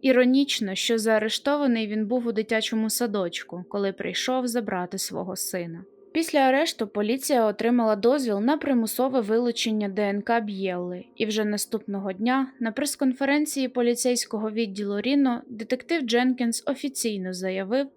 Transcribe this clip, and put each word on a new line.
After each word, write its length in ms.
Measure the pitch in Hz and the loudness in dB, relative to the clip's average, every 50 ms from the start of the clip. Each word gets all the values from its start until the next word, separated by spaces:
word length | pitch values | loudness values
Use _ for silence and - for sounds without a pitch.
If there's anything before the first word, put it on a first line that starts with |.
Іронічно, 720 | - 269 254 240 254 247 254 269 285 277 - - 220 196 190 | 4 6 6 6 6 6 6 4 4 2 0 -2 -2 -4 -2
що 220 | 190 - - 233 | -4 0 0 0
заарештований 880 | 226 208 226 220 214 214 220 220 - - 285 285 294 294 262 233 226 220 | 2 2 2 2 2 2 0 -4 -2 0 0 0 2 4 2 2 2 0
він 200 | 202 208 220 214 | -2 -2 -2 -2
був 200 | 202 240 254 233 | 0 0 0 0
у 40 | 233 | 0
дитячому 580 | 220 208 220 - 226 220 220 - 233 220 220 220 | -2 -2 0 0 0 0 0 0 -2 0 0 0
садочку, 760 | - - 240 233 208 208 185 175 170 - - - - 175 180 - | 0 -2 -2 -2 0 -2 -2 -2 -4 -8 -12 -10 -12 -14 -12 -6
коли 220 | - 202 196 196 | -4 -2 -2 -2
прийшов 560 | 190 - 202 - 175 - - - 254 262 254 | -2 -4 -6 -6 -4 -4 -2 0 -2 0 -2
забрати 500 | 247 226 240 220 202 196 180 180 180 - | -2 -2 -2 -2 -2 -4 -4 -4 -4 -6
свого 380 | 190 - - - - 185 185 190 | -8 -8 -6 -6 -6 -6 -6 -6
сина. 500 | 190 - - - 185 175 170 165 170 190 - - - - - | -6 -6 -6 -6 -6 -6 -6 -10 -12 -14 -18 -20 -20 -20 -6
Після 280 | - 311 330 330 - 294 | -4 -4 -2 0 2 4
арешту 480 | 262 262 262 277 320 330 - - 226 | 4 4 4 4 2 0 -2 -4 -6
поліція 580 | 196 - 208 208 214 240 269 - - 294 247 226 | -4 -2 -2 0 0 0 -2 0 2 2 4 4
отримала 500 | 214 202 - - 233 247 240 233 220 214 | 2 2 0 2 2 4 4 4 4 2
дозвіл 440 | 208 196 233 269 302 262 233 208 196 | 4 4 4 4 4 2 0 0 2
на 180 | 214 247 302 | 2 2 2
примусове 640 | 311 - 285 269 240 226 214 - - 254 269 254 262 | 0 2 2 2 2 2 0 0 0 0 2 2 0
вилучення 680 | 226 196 220 226 247 240 233 240 - 226 220 214 208 196 | 0 2 2 2 2 2 0 0 -2 0 0 0 -2 -2
Д 120 | 190 208 | -2 0
Н 200 | 208 202 202 202 | 0 0 0 -2
К 180 | 196 - 233 233 | 0 0 0 0
Б'єлли, 680 | 220 208 202 190 190 190 180 180 180 180 180 180 170 - _ | 0 -2 -6 -4 -4 -2 -2 -4 -4 -6 -8 -10 -12 -16 _
і 100 | - 220 | -4 -4
вже 200 | 214 214 214 214 | -2 0 0 0
наступного 680 | 208 208 208 - - - 214 - - 202 196 196 202 190 | 0 0 -2 -4 -4 -6 -6 -6 -6 -8 -6 -4 -6 -4
дня 380 | 185 220 240 254 269 269 262 - - | -2 0 0 2 2 0 -2 -4 -6
на 120 | 240 226 | -6 -4
прес-конференції 960 | 220 - 294 285 - - 285 262 247 - 277 269 277 302 302 294 - 277 262 | -2 -2 -4 -4 -2 0 0 0 0 0 0 0 2 2 0 0 -2 -2 -4
поліцейського 840 | 247 262 247 240 240 240 240 - 254 247 240 233 - - 208 214 226 | -2 0 2 2 2 2 2 2 0 2 0 -2 -4 -4 -4 -4 -4
відділу 500 | 208 220 233 202 190 202 208 202 202 202 | -2 -2 -2 -2 -2 -6 -4 -4 -4 -2
Ріно 400 | 208 240 285 285 277 262 240 240 - - | 0 2 4 4 4 4 2 -2 -6 -12
детектив 520 | 247 208 220 - 254 254 - - 339 330 | -12 -14 -4 -4 -4 -4 -2 -2 -2 -2
Дженкінс 640 | 277 226 226 240 247 254 254 247 247 233 226 - - | 0 2 2 2 4 2 2 2 0 -2 -2 -2 -4
офіційно 680 | - 277 240 - 285 269 - - 233 208 196 185 185 185 | -4 -4 -4 -4 -6 -6 -2 -4 -2 -2 -2 -6 -6 -6
заявив 540 | 180 190 190 190 190 190 185 226 269 285 277 _ | -4 -4 -4 -2 -2 -2 0 0 0 0 -2 _